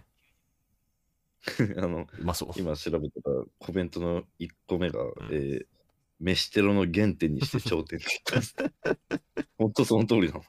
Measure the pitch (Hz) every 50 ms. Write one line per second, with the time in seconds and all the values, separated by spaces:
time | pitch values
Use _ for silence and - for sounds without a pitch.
0 | - _ _ _ _ _ _ _ _ _ _ _ _ _ _ _ _ _ _ _
1 | _ _ _ _ _ _ _ _ - - - - 120 101 98 90 92 87 85 82
2 | 85 - - - 78 87 85 - - - - - 92 82 76 73 - 85 78 80
3 | 76 71 - - - 71 69 65 55 - - _ - - 85 95 87 85 - 87
4 | 85 85 85 87 - - _ - 87 85 - _ _ - 92 85 90 82 - -
5 | - - - - - - 76 76 69 69 67 - - - _ _ _ _ _ _
6 | _ _ _ _ 82 92 92 - - - - 107 101 101 101 101 92 87 82 101
7 | 107 101 85 - 85 78 73 64 - - - 123 - 104 87 80 78 - 82 82
8 | - - - - - - - - 120 - - - 269 294 - _ - - - -
9 | _ _ - - - _ _ - - - _ - 110 110 - - 127 - 113 110
10 | 113 110 120 107 92 78 73 80 -